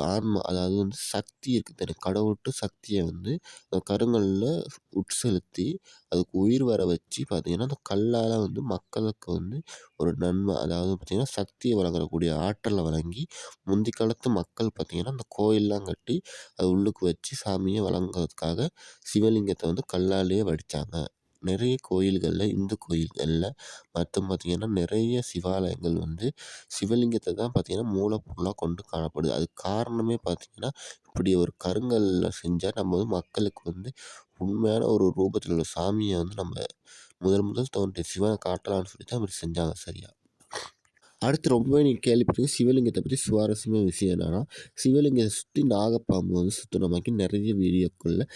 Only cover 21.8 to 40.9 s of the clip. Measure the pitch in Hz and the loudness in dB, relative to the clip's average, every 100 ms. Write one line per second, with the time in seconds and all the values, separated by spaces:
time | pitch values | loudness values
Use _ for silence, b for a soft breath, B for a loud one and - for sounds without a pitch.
21.8 | - 92 95 95 85 85 104 95 98 107 | -2 0 2 2 0 0 0 0 -2 -4
22.8 | - 85 80 - 76 80 92 139 B B | -2 -2 -2 -2 0 0 -2 -6 B B
23.8 | B 85 85 - 95 92 87 87 110 98 | B -4 -4 -2 -2 -2 -2 -2 0 0
24.8 | 85 107 117 123 - 90 90 95 92 87 | 0 0 0 0 -4 -4 -2 0 0 -2
25.8 | 87 85 82 82 117 - B B B - | -2 -2 -2 -4 -4 -6 B B B -6
26.8 | 101 120 120 113 - 90 117 117 90 92 | 0 2 2 0 -2 -2 0 -2 -2 -2
27.8 | 117 95 104 107 - - 92 101 85 87 | -2 0 0 -2 -6 -4 -4 -2 -4 -4
28.8 | - 82 80 73 78 60 85 - 92 104 | -6 -4 -4 -2 -2 0 -4 -6 -4 -2
29.8 | 120 117 113 117 - 87 - - 113 - | -2 -2 -2 -2 -2 -6 -8 -10 -8 -8
30.8 | B B _ - 92 92 87 - 90 95 | B B _ -2 2 4 2 0 -4 -2
31.8 | 123 113 101 90 87 - 87 87 92 - | 0 2 2 2 0 -2 -2 -2 -2 -2
32.8 | 95 90 110 92 - - 104 - 87 90 | 0 0 0 -2 -4 -2 -2 -4 -10 -10
33.8 | 110 - B B B - 92 107 110 110 | -10 -14 B B B -6 -2 0 2 2
34.8 | 110 107 95 82 95 95 - 85 78 - | 4 4 4 4 0 0 -2 -2 -2 -2
35.8 | 90 107 104 90 87 104 90 - - - | -2 0 0 0 -2 -4 -8 -6 -10 -12
36.8 | _ B B - 92 101 101 107 131 104 | _ B B -2 2 4 2 -2 -2 0
37.8 | 98 95 82 92 104 107 92 90 - 98 | -2 -2 -6 0 0 0 -2 -4 -2 -2
38.8 | 95 - - 123 101 - 82 85 82 87 | -4 -10 -8 -4 -4 -4 -4 -2 -2 -2
39.8 | 90 90 95 _ _ _ - B B B | -10 -14 -16 _ _ _ -14 B B B
40.8 | _ | _